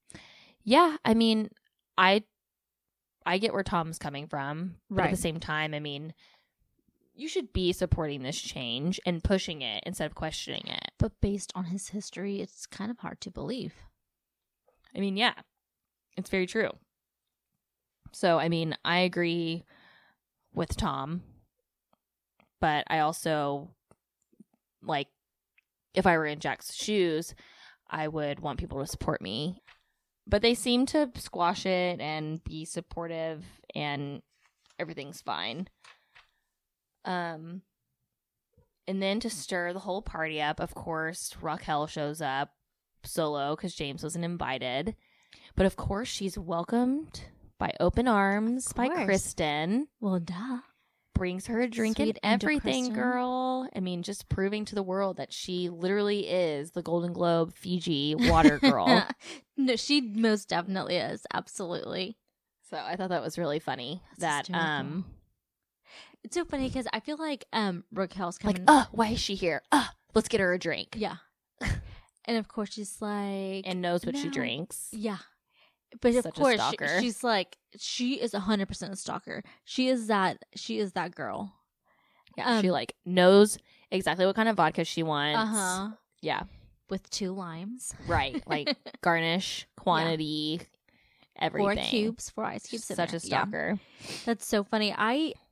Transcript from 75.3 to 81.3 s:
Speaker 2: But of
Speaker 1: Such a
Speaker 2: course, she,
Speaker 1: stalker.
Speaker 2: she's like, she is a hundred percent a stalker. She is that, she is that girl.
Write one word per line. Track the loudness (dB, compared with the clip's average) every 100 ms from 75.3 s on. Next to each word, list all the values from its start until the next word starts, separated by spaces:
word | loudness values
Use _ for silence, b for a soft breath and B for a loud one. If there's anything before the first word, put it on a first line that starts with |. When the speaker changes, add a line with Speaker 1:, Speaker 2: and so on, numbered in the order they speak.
| _ _ b b b _ 2
Speaker 2:
But | 4
of | 4
Speaker 1:
Such | 2 2
a |
Speaker 2:
course, | 4
she, | 6 2 0
Speaker 1:
stalker. | 0 2
Speaker 2:
she's | 0 0
like, | 2 2 0 -10 _ -12
she | -8 -2 0 0
is | -2
a | -2
hundred | 0 2 0
percent | -4 -8
a | -8
stalker. | -8 -8 -8 -12 -12 B
She | -6 0 2
is | 2 2
that, | 2 2 0 -12
she | -12 -6 -2
is | -2
that | -2 -6
girl. | -6 -6